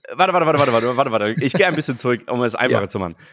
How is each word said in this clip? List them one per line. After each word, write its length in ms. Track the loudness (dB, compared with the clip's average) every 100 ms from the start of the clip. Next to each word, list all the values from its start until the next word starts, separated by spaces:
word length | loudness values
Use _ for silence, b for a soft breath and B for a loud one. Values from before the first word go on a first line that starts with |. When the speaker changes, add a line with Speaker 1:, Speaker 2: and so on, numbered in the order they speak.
Speaker 1:
äh, 140 | -12 0
warte, 160 | 2
warte, 120 | 2 2
warte, 140 | 4
warte, 380 | 4 2 0 0
warte, 140 | 0
warte. 240 | 0 -2 -2
Ich 140 | -2
geh 100 | 2 0
ein 100 | 0
bisschen 220 | -4 -4
zurück, 260 | -2 -4 -2
um 140 | -2
es 120 | -2 0
Speaker 2:
<laughs> 0 |
Speaker 1:
einfacher 280 | 0 0
Speaker 2:
Ja. 60 | -2
Speaker 1:
zu 100 | -6
machen. 160 | -6 -8 b